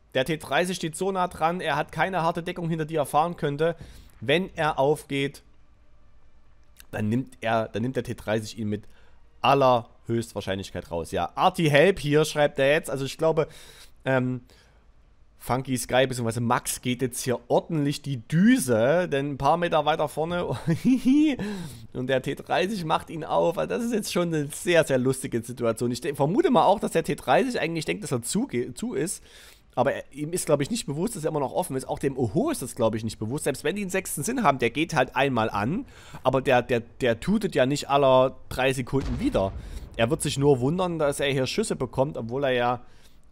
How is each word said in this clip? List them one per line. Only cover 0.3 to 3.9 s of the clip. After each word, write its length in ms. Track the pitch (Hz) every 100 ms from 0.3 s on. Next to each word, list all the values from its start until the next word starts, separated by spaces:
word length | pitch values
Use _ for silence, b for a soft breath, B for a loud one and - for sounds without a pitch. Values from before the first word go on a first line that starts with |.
| 156
dreißig 400 | - 143 180 185
steht 180 | 165 -
so 160 | 185
nah 160 | 190 180
dran, 340 | - 160 180
er 140 | 160 143
hat 160 | 160
keine 320 | - 175 185
harte 180 | 165 170
Deckung, 260 | 170 175 170
hinter 180 | 165 151
die 100 | 160
er 100 | 139
fahren 300 | 147 170 175
könnte. 380 | 156 143 165 165 B